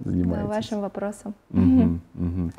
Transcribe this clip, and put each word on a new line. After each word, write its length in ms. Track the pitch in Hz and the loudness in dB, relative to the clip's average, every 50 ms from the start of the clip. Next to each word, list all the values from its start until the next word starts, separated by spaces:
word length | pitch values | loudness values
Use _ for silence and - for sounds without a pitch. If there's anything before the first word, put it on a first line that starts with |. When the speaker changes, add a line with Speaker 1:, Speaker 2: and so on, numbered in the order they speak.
Speaker 1:
да, 100 | 131 101 | -6 -4
Speaker 2:
занимаетесь. 380 | 101 90 90 87 87 - - - | 0 0 0 0 0 -2 -4 -4
Speaker 1:
вашим 320 | - 214 220 - 226 208 | -4 -4 -6 -6 -6 -6
вопросам. 540 | 202 190 - - 196 202 208 - - 208 208 _ _ _ | -6 -6 -8 -6 -8 -8 -8 -10 -12 -14 -14 _ _ _
Speaker 2:
Мгм, 200 | - - - 262 | 0 2 4 6
Speaker 1:
Мгм. 300 | 262 262 233 175 85 85 - _ - | 6 6 6 4 2 -2 -6 _ -8
Speaker 2:
мгм. 380 | - 87 87 85 92 87 82 - | -4 -4 -4 -2 -2 -4 -4 -6